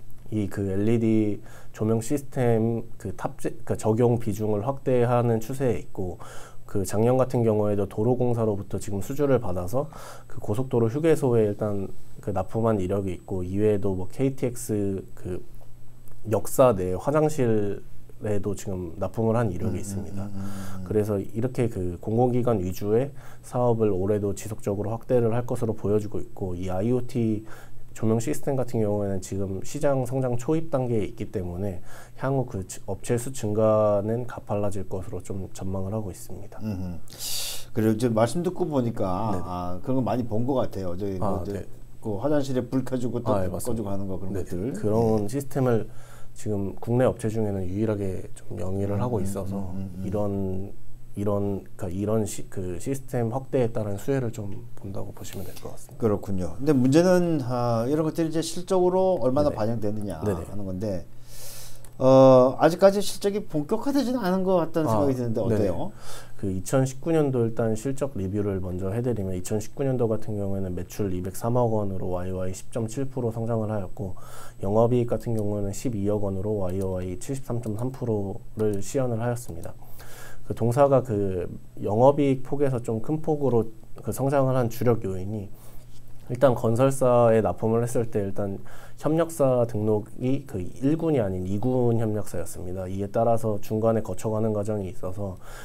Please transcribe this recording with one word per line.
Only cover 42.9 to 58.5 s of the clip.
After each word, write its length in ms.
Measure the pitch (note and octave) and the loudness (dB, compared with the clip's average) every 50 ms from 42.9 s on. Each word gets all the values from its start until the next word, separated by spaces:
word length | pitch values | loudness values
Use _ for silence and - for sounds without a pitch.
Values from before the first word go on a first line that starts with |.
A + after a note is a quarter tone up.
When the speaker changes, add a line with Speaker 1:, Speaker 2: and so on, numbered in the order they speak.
| B2+ B2+ B2 B2+ - A#2+ - | -2 -2 -2 -2 -2 -2 0
Speaker 2:
또 100 | - G#2+ | 0 0
Speaker 1:
아, 60 | G2+ | 2
예, 60 | F#2+ | 0
Speaker 2:
불 80 | F2+ F2+ | 0 -2
Speaker 1:
맞습니다. 180 | F2+ - - | -2 -2 -2
Speaker 2:
꺼지고 200 | A#2 A2+ G#2+ G2+ | -2 -2 0 0
하는 180 | G2 G2 G2 G2 | 0 0 0 0
거, 100 | F#2+ F2+ | -2 -2
그런 140 | G2 F#2+ G2 | -2 -2 -2
Speaker 1:
네, 80 | G2 F2+ | -4 -4
Speaker 2:
것들. 300 | - F#2 F2 F#2 B2 D#3 | -4 -4 -4 -4 -4 -4
Speaker 1:
그런 440 | G3+ - G#2+ G#2 A2+ A#2 A2+ A2 G#2+ G2+ | -2 0 2 2 4 4 4 4 2 2
Speaker 2:
네. 60 | G2 | 0
Speaker 1:
시스템을 600 | B2 C#3 - - - C#3+ C3 B2+ A#2 A2 A2 - - - - - - - - - - | -2 -2 -2 -2 0 2 2 4 4 2 2 0 -4 -8 -8 -8 -8 -6 -6 -6 -4
지금 400 | - - G#2+ G#2+ G2 G2+ G2+ - | -4 -2 -2 -2 -2 -2 -4 -4
국내 300 | - - - A#2 B2 B2+ | -4 -2 0 2 4 4
업체 240 | A#2 - - - A2 | 4 2 0 -2 -2
중에는 360 | G#2 A2 A2 G#2 G2+ G2 F#2 | 0 0 0 0 0 -2 -2
유일하게 600 | F2+ F#2 G2+ A2 A2 G#2+ G2+ G2+ F#2+ F#2 F#2 F#2 - - | -2 0 0 0 0 0 0 0 -2 -2 -2 -4 -6 -6
좀 240 | - - - G2+ G2 | -6 -4 -6 -4 -2
영위를 380 | F#2+ F#2 G2 G2 G2 G2 G2+ | -2 -2 0 0 0 0 0
Speaker 2:
음, 40 | G2+ | 0
Speaker 1:
하고 180 | A#2 B2 A#2+ G#2 | 0 0 0 0
Speaker 2:
음, 40 | F#2+ | 0
Speaker 1:
있어서 340 | G2 G2 G2 F#2+ F#2+ G2 | 0 -2 -2 -4 -4 -4
Speaker 2:
음, 200 | G2 G2 F2 F2+ | -4 -4 -4 -4
음, 180 | F#2+ G2 F#2+ F2 F2+ | -4 -4 -6 -6 -6
음. 60 | F#2+ | -6
Speaker 1:
이런, 680 | G2+ F#2+ G#2 G#2 G2+ G2 G2 G2 F#2+ F#2 F#2 G2 G2 - - - - - - - - - | -4 -2 0 0 0 0 0 -2 0 0 -2 -2 -2 -2 -2 -2 -2 -2 -4 -6 -6 -6
이런, 480 | - G2+ G2+ G#2 G2+ G2+ G2+ G2 F#2+ - - - | -2 0 0 0 2 0 0 -2 -4 -6 -8 -8
그러니까 120 | - - F#2 | -6 -4 -4
이런 380 | E2+ F#2+ G#2 G#2 A2 A2+ G#2+ | -2 -2 0 0 2 2 0
시-, 240 | F#2+ - - G2 - | 0 -2 -4 -6 -4
그 300 | - G#2 F#2 F2+ F2+ F2 | -4 -4 -4 -4 -4 -4
시스템 520 | - C3 C#3 C3+ - - - B2 A#2 A2+ A#2 | -4 -4 -4 -4 -4 -4 -2 -2 -2 -2 -2
확대에 360 | C3+ C3+ - - C3+ B2 A2+ | -4 -4 -2 0 2 2 2
따른 280 | A2+ A2+ G#2+ G#2 G2+ | 0 -2 -2 -2 -2
수혜를 360 | G2 - - C#3 C3+ B2+ A2+ G#2+ | -2 -2 0 0 0 0 -2 -4
좀 340 | - G#2 G2+ G2 G2 G#2+ - - | -6 -6 -4 -4 -6 -6 -6 -6
본다고 380 | - - G2+ G2 G2 F#2+ - - | -6 -4 -4 -4 -4 -4 -6 -6
보시면 340 | - - - - - F#2 | -10 -10 -8 -8 -6 -6
될 80 | - - | -6 -6
것 160 | - - - | -6 -6 -6
같습니다. 300 | - - - - - - | -6 -8 -8 -10 -6 -2
Speaker 2:
그렇군요. 540 | A#2+ A2 G#2 G2 - - G2 F#2+ F2+ E2+ - - | 0 2 2 0 0 0 0 0 0 0 -2 0
근데 140 | C3 C#3+ D3+ | 2 4 4
문제는, 680 | C3 B2 C3 C3+ D#3+ F3 F#3 F3+ F3+ F3 E3+ E3 D3+ B2+ | 6 6 6 6 6 6 6 6 4 4 2 0 0 0
아, 420 | A#2 B2 B2 A#2+ A#2+ A#2 A2+ A2+ B2 | -2 -2 0 0 0 2 0 0 0
이런 140 | D3 D#3 D#3+ | 0 0 0
것들이 260 | D#3 D#3 E3 E3 D#3+ | 0 0 -2 -2 -2
이제 140 | - E3 D3+ | -2 -2 -2
실적으로 760 | - | -2